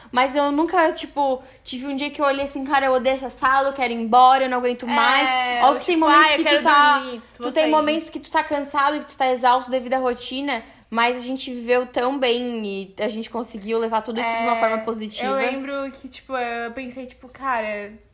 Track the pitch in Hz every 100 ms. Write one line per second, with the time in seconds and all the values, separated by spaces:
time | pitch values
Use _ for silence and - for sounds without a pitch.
0 | - 240 269 277 285 285 330 359 320 320
1 | 302 - 277 262 - - - 254 277 269
2 | 294 285 285 277 277 277 269 277 269 254
3 | 247 269 262 - 262 269 277 277 247 233
4 | 226 247 254 269 262 247 247 247 240 233
5 | 233 269 262 254 247 240 247 302 - 339
6 | 311 294 311 294 311 294 320 285 294 285
7 | 262 240 - - 247 302 311 311 302 311
8 | - 311 - 320 302 294 277 294 277 302
9 | 247 - 262 254 247 254 254 254 240 262
10 | 254 240 - 254 285 233 - - _ 220
11 | 240 247 247 262 262 247 233 247 254 277
12 | 247 277 254 240 247 233 208 196 190 -
13 | 208 220 220 233 240 220 202 226 226 220
14 | 220 226 233 226 233 233 226 220 220 226
15 | 214 220 247 269 247 269 269 277 277 254
16 | 254 - - 262 240 233 233 233 262 240
17 | 247 - 247 - 269 240 214 208 202 220
18 | _